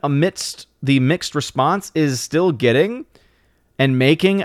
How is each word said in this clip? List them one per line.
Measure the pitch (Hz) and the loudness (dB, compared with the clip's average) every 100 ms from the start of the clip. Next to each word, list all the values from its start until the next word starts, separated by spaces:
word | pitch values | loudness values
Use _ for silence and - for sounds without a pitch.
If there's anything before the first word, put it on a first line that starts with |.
amidst | 143 143 175 - - - - _ | -2 0 0 -2 -10 -14 -20 _
the | 135 135 | 0 2
mixed | 127 175 - | 2 0 -4
response, | 147 - 135 139 196 - | -6 -6 -2 0 -2 -4
is | 160 151 127 | -2 -2 -2
still | - 156 185 | -4 0 0
getting | 120 123 123 190 240 - _ _ _ _ _ _ - | 0 2 2 0 -4 -14 _ _ _ _ _ _ -2
and | 135 131 | 0 2
making | 220 170 185 196 | 2 4 2 0